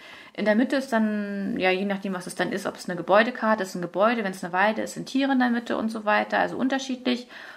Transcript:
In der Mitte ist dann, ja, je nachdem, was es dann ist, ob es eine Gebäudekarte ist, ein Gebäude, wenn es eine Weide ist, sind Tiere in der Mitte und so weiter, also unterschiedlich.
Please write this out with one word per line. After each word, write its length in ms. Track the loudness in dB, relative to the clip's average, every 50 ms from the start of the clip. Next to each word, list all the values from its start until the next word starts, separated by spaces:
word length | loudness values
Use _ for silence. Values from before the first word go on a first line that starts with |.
| -20 -20 -20 -20 -20 -14
In 140 | -8 -2 2
der 100 | 2 4
Mitte 220 | 4 4 2 2 0
ist 160 | 0 0 2
dann, 680 | 2 2 2 0 -2 -4 -4 -4 -4 -4 -4 -2 0
ja, 100 | 2 2
je 140 | 2 2 0
nachdem, 300 | -2 -2 -2 -4 -4 -6
was 140 | -6 -6 -6
es 80 | -4
dann 180 | -4 -2 -2 -2
ist, 120 | -4 -4
ob 120 | -4 -6 -6
es 100 | -6 -6
eine 80 | -6
Gebäudekarte 680 | -4 0 4 6 6 6 4 2 -2 2 2 2 2 0
ist, 120 | -4 -6
ein 60 | -6
Gebäude, 420 | -6 -4 0 2 4 4 4 2 -2
wenn 80 | -4
es 100 | -4 -6
eine 120 | -8 -4 0
Weide 300 | 2 2 2 2 0 -4
ist, 100 | -6 -6
sind 140 | -8 -8 -4
Tiere 260 | -2 0 2 2 4
in 60 | 4
der 100 | 4 2
Mitte 260 | 2 0 -2 -2 -2
und 140 | -2 -2 -2
so 160 | -4 -4 0
weiter, 340 | 2 2 2 2 0 0 0
also 160 | 0 0 0
unterschiedlich. 720 | 0 0 0 0 -2 -2 -4 -6 -4 -2 -2 -2 -2 -4 -10 -16 -18 -18 -18 -18